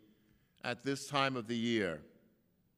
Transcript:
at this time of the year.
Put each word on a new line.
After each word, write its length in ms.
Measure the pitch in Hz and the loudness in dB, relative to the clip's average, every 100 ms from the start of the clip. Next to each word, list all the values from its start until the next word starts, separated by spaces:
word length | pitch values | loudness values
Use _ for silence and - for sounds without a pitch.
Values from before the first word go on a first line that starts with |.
| - _ _ _ _ _ | -20 _ _ _ _ _
at 180 | 123 120 | -6 -4
this 260 | 135 135 - | -2 -4 -2
time 280 | 143 135 131 | 2 2 0
of 120 | 110 | -2
the 80 | 117 | 0
year. 460 | 117 113 95 76 - - _ _ _ _ _ | 2 2 2 -2 -10 -20 _ _ _ _ _